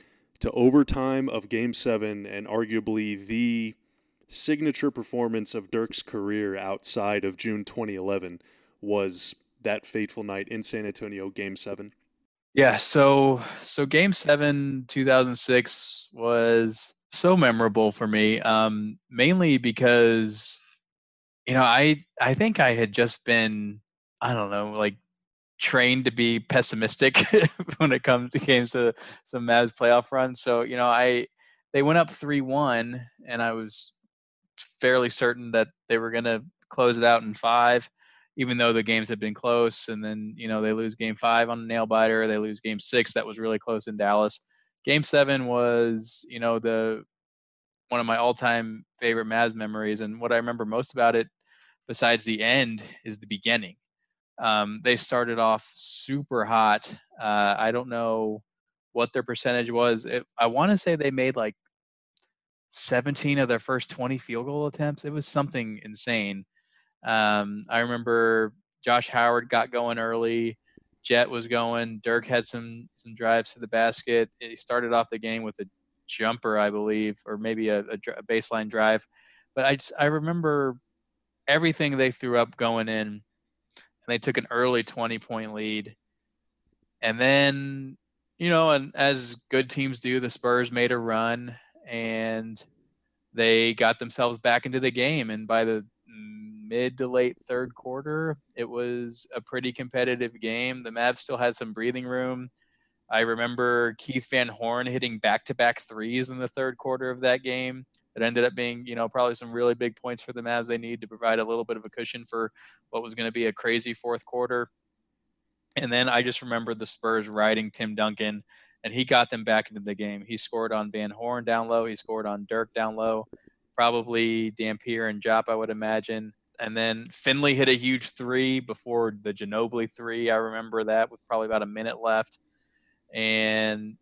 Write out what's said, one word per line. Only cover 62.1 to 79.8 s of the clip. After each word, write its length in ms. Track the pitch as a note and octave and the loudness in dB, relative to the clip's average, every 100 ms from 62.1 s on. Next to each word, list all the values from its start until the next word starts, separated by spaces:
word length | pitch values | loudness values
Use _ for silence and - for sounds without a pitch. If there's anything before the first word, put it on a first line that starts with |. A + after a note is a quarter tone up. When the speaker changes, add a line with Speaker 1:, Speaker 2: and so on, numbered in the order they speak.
| _ _ _ _ _ _ | _ _ _ _ _ _
Speaker 2:
seventeen 680 | - - B2 C#3 C#3 D3 C#3 | -2 0 2 0 -2 0 2
of 100 | B2 | 2
their 100 | A#2 | 0
first 300 | - B2+ - | -2 -4 -4
twenty 280 | - B2 C3 | -6 -6 -6
field 280 | - A#2 B2+ | -6 -8 -4
goal 220 | D3 D3 | -4 -4
attempts. 360 | D3 D3 C#3+ | -2 -4 -4
It 80 | D3 | -8
was 140 | D3+ - | -6 -2
something 560 | D3 C#3 B2+ A2 G#2+ | -2 -2 -4 -8 -10
insane. 600 | G#2+ G#2+ - A2+ G2+ G2 - _ _ _ _ _ | -10 -6 -2 -2 -2 -6 -14 _ _ _ _ _
Um, 640 | A#2 A2 G#2+ G#2 G2+ G#2 - | -2 2 2 2 -2 -8 -4
I 100 | A#2 | -2
remember 720 | A#2+ A#2+ A#2 A#2 A2+ A2+ A2 - _ _ B2 | 0 -2 0 2 4 4 0 -4 _ _ 2
Josh 240 | B2 - | 2 2
Howard 400 | B2 A#2 A#2+ A#2+ | 2 4 2 2
got 220 | A#2+ B2+ | 0 0
going 280 | A#2+ A#2+ A#2 | -2 -2 -2
early. 580 | A2+ A2+ A2+ A#2 A2+ A2 _ _ _ _ | -2 -2 0 0 -2 -6 _ _ _ _
Jet 260 | - A#2+ B2 | 0 2 2
was 180 | A#2+ A2+ | -2 -2
going. 540 | A#2+ A#2 A#2 A#2 A2 | -2 0 -2 -4 -6
Dirk 240 | A#2 A#2 A#2 | -2 -2 0
had 160 | A#2+ | -2
some, 460 | A2 A#2+ A#2 A#2 - _ | -2 -6 -10 -16 -20 _
some 180 | A#2 A2+ | -18 -4
drives 380 | A2+ A2+ A2 | 2 2 0
to 60 | - | -8
the 80 | A2 | -4
basket. 640 | A2+ A2+ - - A#2 A2+ - | 0 2 0 0 0 0 -6
He 180 | A#2 A#2 | -16 -12
started 340 | - B2 A#2+ | -4 -2 0
off 180 | A#2 A2+ | 0 0
the 80 | A2+ | -4
game 260 | A2+ A2+ | -6 -6
with 140 | A2 - | -8 -10
a 40 | G2 _ _ _ - | -14 _ _ _ -14
jumper, 520 | - A2 A#2 A#2 G#2+ | -4 -2 -2 0 2
I 120 | G#2 | 2
believe, 520 | G#2 G#2+ G#2+ G#2+ G#2 - | 0 -2 -2 -2 -6 -10
or 120 | G#2 | -6
maybe 320 | A2+ A2 A2 | -4 -2 0
a, 100 | G#2 | -2
a 160 | G#2 G#2+ | -2 -10
dr-, 220 | - - | -10 -10
a 60 | |
baseline 460 | G#2 A2+ - A2+ G#2+ | -4 -2 0 -4 -2
drive. 380 | A2 A2 A2 - _ _ _ _ C3+ | 2 2 2 -2 _ _ _ _ -2
But 80 | |
I 140 | C3+ | 0
just, 160 | C#3+ | 0